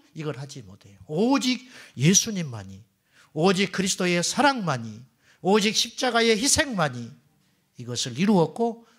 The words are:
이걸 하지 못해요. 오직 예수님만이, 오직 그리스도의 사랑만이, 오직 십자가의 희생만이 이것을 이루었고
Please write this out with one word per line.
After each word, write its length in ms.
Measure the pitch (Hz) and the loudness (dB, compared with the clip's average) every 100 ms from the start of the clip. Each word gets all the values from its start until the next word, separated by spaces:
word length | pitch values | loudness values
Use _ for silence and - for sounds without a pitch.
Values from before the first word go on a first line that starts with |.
| _ | _
이걸 240 | 160 151 131 | -10 -8 -8
하지 240 | 139 135 | -10 -14
못해요. 360 | 98 101 - 101 - | -18 -20 -20 -20 -6
오직 600 | 156 240 269 247 247 - - - 120 | 0 2 2 0 -2 -6 -20 -12 2
예수님만이, 840 | 151 202 233 190 147 113 95 95 - _ _ _ _ | 4 4 2 -4 -6 -10 -14 -16 -20 _ _ _ _
오직 380 | 156 185 190 196 | 0 2 2 0
그리스도의 520 | - 190 - 180 175 | -2 -4 -2 0 0
사랑만이, 800 | 165 226 277 254 170 127 113 107 131 _ _ _ | -2 2 2 2 -2 -4 -6 -14 -20 _ _ _
오직 340 | 175 214 214 - | 2 2 2 0
십자가의 640 | 240 - 254 233 226 214 | -4 -4 0 2 2 2
희생만이 720 | 277 302 294 196 147 120 117 - _ _ _ _ _ - | 2 2 0 0 -2 -4 -12 -16 _ _ _ _ _ -14
이것을 400 | 120 120 131 117 | -8 -6 -6 -2
이루었고 720 | 202 190 156 - 233 220 - | 2 4 2 0 -4 -6 -16